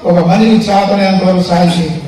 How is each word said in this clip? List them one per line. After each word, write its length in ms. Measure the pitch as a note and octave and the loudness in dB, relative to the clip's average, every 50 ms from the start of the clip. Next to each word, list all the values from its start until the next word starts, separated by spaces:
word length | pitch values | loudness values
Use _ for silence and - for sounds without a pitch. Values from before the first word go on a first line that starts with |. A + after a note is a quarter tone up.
| - | 0
ఒక 140 | F3 F3 F3 F3 | 0 0 0 2
మనిషికి 360 | E3+ F#3 G#3+ A3 A3+ A3 G3 - | 2 2 2 2 2 2 2 0
చాతనైనంత 580 | G3+ G3+ G3 G3 G3 G3+ G3+ G3 F#3+ F#3+ F#3+ F#3 | 0 0 0 0 0 0 0 0 0 0 0 0
వరకు 200 | F#3 F#3 F3+ F3 - | 0 0 0 -2 -2
సాయం 240 | F3 F3 F3+ E3+ | 0 0 0 0
చేయం 260 | E3+ E3+ E3 D#3 - - - | 0 -2 -4 -4 -6 -8 -10